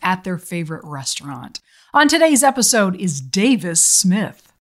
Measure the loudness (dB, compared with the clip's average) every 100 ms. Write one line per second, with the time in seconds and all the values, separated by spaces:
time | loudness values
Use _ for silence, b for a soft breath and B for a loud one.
0 | -4 -4 -6 -8 -8 -8 -8 -10 -12 -12
1 | -10 -10 -10 -14 -14 -18 b b b 2
2 | 4 4 4 4 4 2 2 2 2 0
3 | -4 -6 -6 0 2 2 0 0 2 2
4 | 2 0 -2 -10 _ _ _